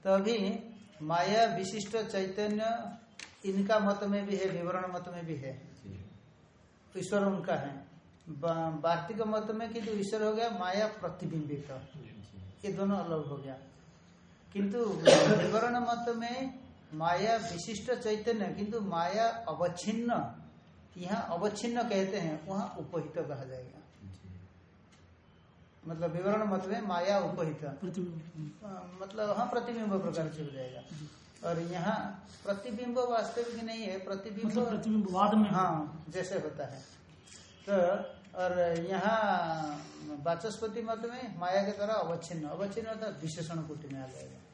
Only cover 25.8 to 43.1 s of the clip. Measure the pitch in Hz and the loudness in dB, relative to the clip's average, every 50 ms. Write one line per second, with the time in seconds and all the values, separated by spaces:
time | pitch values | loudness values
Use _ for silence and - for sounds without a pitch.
25.8 | - 160 165 160 170 170 156 175 185 202 208 220 214 208 190 180 185 190 208 240 | -10 -10 -6 -2 -2 -2 0 0 2 2 4 4 4 2 2 0 0 0 -2 -2
26.8 | 220 196 180 175 175 190 202 202 175 - 175 175 170 156 147 - 151 139 139 - | 0 0 0 2 4 4 4 4 4 2 0 0 -2 -2 -2 -4 -6 -8 -8 -6
27.8 | - 180 - 196 180 175 165 160 156 - - 156 151 147 147 - 214 202 190 180 | -6 -6 -4 -4 -4 -4 -4 -8 -10 -12 -10 -10 -10 -10 -10 -12 -12 -10 -10 -10
28.8 | 180 180 180 185 190 196 208 214 214 208 196 196 240 240 240 240 214 - 233 226 | -12 -12 -10 -10 -10 -8 -4 -2 0 0 2 2 2 2 2 0 0 0 -4 -2
29.8 | 220 208 196 185 175 170 156 170 160 156 139 - 147 139 131 131 127 127 127 135 | 0 0 0 2 0 0 0 0 -2 -2 -4 -6 -8 -6 -6 -6 -8 -8 -8 -12
30.8 | - - 165 151 151 147 - - - - - - - 170 170 165 170 170 180 180 | -14 -12 -12 -12 -12 -12 -14 -18 -20 -20 -20 -8 -4 -2 -2 -2 -2 -2 -2 -2
31.8 | 170 202 220 208 - 202 - - - - - - - 202 196 196 - 254 214 214 | 0 0 0 0 -2 -6 -8 -10 -14 -18 -20 -10 -4 -2 -2 -2 -2 -6 -6 -4
32.8 | 247 240 240 254 247 240 240 226 202 185 - 240 233 240 226 226 226 226 226 226 | -4 -2 2 2 2 4 4 2 2 2 0 -2 -2 -2 -4 -6 -4 -4 -4 -4
33.8 | 220 190 185 190 190 196 196 196 - 233 202 214 226 214 185 233 240 226 214 - | -4 -4 -4 -4 -4 -4 -6 -6 -6 -6 -6 -2 -2 0 2 2 2 2 0 0
34.8 | - 226 214 214 196 185 180 185 202 208 220 220 214 202 190 185 185 175 160 156 | 0 2 2 4 4 4 4 6 6 8 8 8 6 6 6 4 4 4 4 2
35.8 | 151 147 - - - - 165 185 175 - 202 175 151 151 151 147 143 123 123 131 | -2 -4 -6 -10 -12 -6 -4 -4 -2 0 -2 -2 -2 -2 -6 -6 -8 -8 -8 -12
36.8 | 131 - - - - - - - - - - - - - - - - - 202 190 | -14 -16 -20 -20 -20 -20 -20 -20 -20 -20 -20 -20 -20 -20 -20 -14 -2 2 4 6
37.8 | 175 175 196 202 196 - - - - - - 185 180 180 180 180 175 170 170 170 | 6 6 4 2 0 -6 -10 -16 -18 -14 -4 0 0 2 4 4 4 4 4 2
38.8 | 170 185 190 180 185 208 226 220 214 202 190 180 170 165 160 160 156 151 147 151 | 0 0 0 2 4 4 4 4 4 4 4 2 2 0 0 -2 -2 -4 -4 -6
39.8 | 156 - - - - 151 151 143 - 165 170 170 - 220 208 - 226 220 202 233 | -10 -12 -14 -14 -10 -10 -10 -2 0 0 0 0 0 -4 -4 -4 -4 -4 -4 -4
40.8 | 226 220 226 220 233 233 240 254 254 226 185 160 175 180 190 196 196 202 208 196 | -2 -2 -4 -4 -4 -6 -6 -6 -8 -8 -6 -4 0 2 4 4 4 2 0 -2
41.8 | 202 208 220 214 170 165 170 170 - - 175 165 151 147 156 170 202 202 196 233 | 0 0 2 0 0 0 -2 -4 -4 -6 -6 -6 -4 -4 -4 -4 -4 -4 -4 -4
42.8 | 220 220 220 208 220 214 | -4 -4 -6 -4 -4 -6